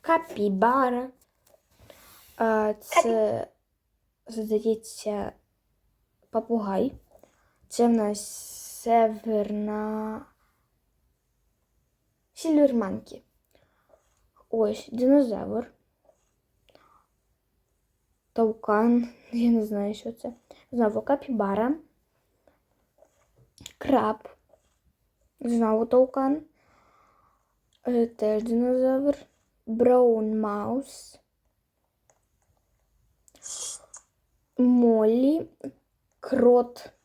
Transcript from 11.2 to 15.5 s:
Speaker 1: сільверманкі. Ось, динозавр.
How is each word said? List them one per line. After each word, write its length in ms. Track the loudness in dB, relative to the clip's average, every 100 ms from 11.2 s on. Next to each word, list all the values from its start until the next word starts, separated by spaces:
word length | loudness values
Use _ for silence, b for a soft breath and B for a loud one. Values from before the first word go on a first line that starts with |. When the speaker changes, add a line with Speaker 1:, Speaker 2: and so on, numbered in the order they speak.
| _ _ _ _ _ _ _ _ _ _ _
Speaker 1:
сільверманкі. 920 | -8 0 4 4 2 -4 -6 -12 -20 _ _ _ _ _ _ _ _ _ _ _ _ _
Ось, 400 | 0 0 -2 -10
динозавр. 800 | 0 4 4 4 -4 -6